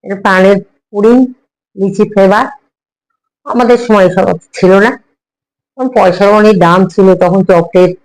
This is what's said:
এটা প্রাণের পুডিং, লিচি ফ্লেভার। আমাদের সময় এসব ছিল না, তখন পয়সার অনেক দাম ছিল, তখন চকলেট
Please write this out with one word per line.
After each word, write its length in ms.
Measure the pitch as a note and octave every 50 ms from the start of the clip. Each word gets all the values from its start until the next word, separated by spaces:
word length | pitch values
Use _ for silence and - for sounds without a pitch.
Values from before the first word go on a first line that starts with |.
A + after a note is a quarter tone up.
| _
এটা 120 | G3 G3
প্রাণের 400 | G3 - G#3 F#3+ F#3 F#3+ G3 G3+ G3 G3 _ _ _ _
পুডিং, 300 | _ - G3+ G3+ A3+ A#3+ B3+ C4 B3+ - _ _ _ _ _ _ _ _
লিচি 280 | G3 F#3+ G3 G3 - G#3
ফ্লেভার। 420 | G#3+ G#3 G3 G3 F#3+ G3 G#3+ C4 C#4 - _ _ _ _ _ _ _ _ _ _ _ _ _ _ _ _ _ _
আমাদের 320 | C#4+ B3+ A#3+ B3 A#3 A#3+ A#3
সময় 280 | A#3+ - A3 G3+ F#3+
এসব 200 | F3+ F3 F#3+ F#3 - F3+ F3 _ _
ছিল 200 | _ - - F3+ F#3+ G3
না, 100 | G#3 A#3 C4 - _ _ _ _ _ _ _ _ _ _ _ _ _ _ _ -
তখন 100 | B3+ B3+
পয়সার 400 | B3 A#3 F#3+ F#3 E3+ E3+ G3+ G3+
অনেক 260 | G#3 G#3+ G#3 G#3+ G#3+ F3+
দাম 220 | F3 E3 F3 F#3+ F#3+ F#3+
ছিল, 180 | - - F#3+ F#3+ F#3
তখন 260 | F3 F3+ F3+ F3+ G3 F#3
চকলেট 460 | F3+ F#3+ E3+ E3+ E3+ - F#3 F3+ F3+ F3+ -